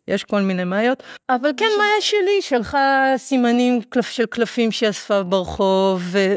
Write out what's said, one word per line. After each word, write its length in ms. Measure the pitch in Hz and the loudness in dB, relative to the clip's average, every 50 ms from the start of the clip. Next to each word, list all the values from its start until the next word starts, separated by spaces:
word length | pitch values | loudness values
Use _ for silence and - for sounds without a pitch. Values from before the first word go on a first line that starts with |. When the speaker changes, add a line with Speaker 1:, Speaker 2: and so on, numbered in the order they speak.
| - - | -6 -4
Speaker 1:
יש 160 | - 196 - | -4 -4 -2
כל 180 | - 214 202 | -2 -2 0
מיני 220 | 196 190 185 180 180 | 0 0 0 -2 -4
מאיות, 400 | 180 185 202 226 247 269 - - - - - _ - | -2 -2 0 0 0 -2 -2 -6 -20 -20 -18 _ -2
אבל 220 | 254 247 254 302 285 254 | -2 0 0 -2 -2 0
כן 80 | 427 453 427 | 0 0 2
Speaker 2:
ש- 20 | 415 | 2
Speaker 1:
מאיה 240 | 415 415 427 427 | 2 2 2 0
שלי 400 | - - 415 415 370 392 403 392 | 0 0 0 0 2 2 0 0
שלחה 720 | - - 277 240 208 - - 277 269 269 277 269 269 269 269 254 | 0 0 -2 -2 -2 0 0 0 2 2 2 2 2 2 0 0
סימנים 640 | - - 269 262 247 233 240 240 247 247 247 240 208 - | -2 -2 0 2 2 2 2 2 2 2 2 0 -2 -2
קלף-, 200 | - 247 220 - | -2 -2 -2 -2
של 160 | - - 226 | -2 -4 -4
קלפים 460 | 214 - 233 233 - - 240 233 226 | -4 0 -2 -4 -2 0 -2 -2 0
שהיא 180 | 202 - 240 214 | 0 0 -2 -2
אספה 340 | 202 - - - 208 202 196 | -2 -2 -4 -2 -2 0 0
ברחוב, 800 | 175 196 190 180 156 160 - 196 190 190 190 190 196 190 180 180 | 0 0 0 0 -2 -2 0 2 2 4 4 2 2 0 0 -4
ו-, 320 | 180 180 202 196 190 202 | -2 0 0 2 2 0